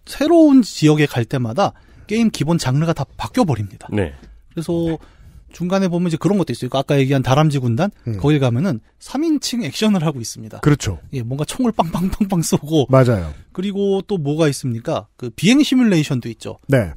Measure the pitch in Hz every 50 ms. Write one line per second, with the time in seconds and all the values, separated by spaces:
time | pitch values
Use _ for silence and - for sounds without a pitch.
0 | _ - - - 277 320 349 339 320 302 269 262 226 - - - 151 151 151 151
1 | 147 139 - 127 117 - - 131 123 113 117 165 202 156 - - _ _ - -
2 | - - 208 226 233 214 - - 143 147 170 165 - 135 131 147 160 165 160 -
3 | 135 - - - - - - 262 233 165 131 107 107 95 - - - - 104 104
4 | 92 76 69 - - - - - _ - _ 170 160 - 170 170 170 165 160 151
5 | - - _ _ - - - - - - - - 170 180 190 196 190 185 170 175
6 | 180 180 165 151 - 165 202 202 170 - 120 - - 123 - 131 135 - 151 139
7 | 135 131 143 135 127 123 131 143 156 156 139 143 131 123 117 120 175 208 - _
8 | _ 120 110 98 87 143 156 147 135 123 113 120 170 202 135 - - _ _ _
9 | - - - 262 320 339 311 269 - - - 233 - 135 - - 220 214 202 185
10 | 147 165 147 127 113 - - 117 110 107 - 107 - 147 147 - - 107 90 78
11 | - - - 135 117 117 131 139 156 - - - 262 233 214 - 202 160 - -
12 | 175 190 - - 214 190 196 170 156 - - - - 143 160 156 127 - 131 131
13 | 131 120 117 98 85 78 73 - - - - - 185 208 190 196 202 196 196 196
14 | 190 - 208 180 143 143 151 156 160 151 135 - - 131 117 113 123 165 151 107
15 | 104 - _ _ - 120 - - - 196 254 285 285 - 269 254 247 220 185 160
16 | 147 - 143 123 - 120 113 - - 104 104 - _ - 135 127 104 85 71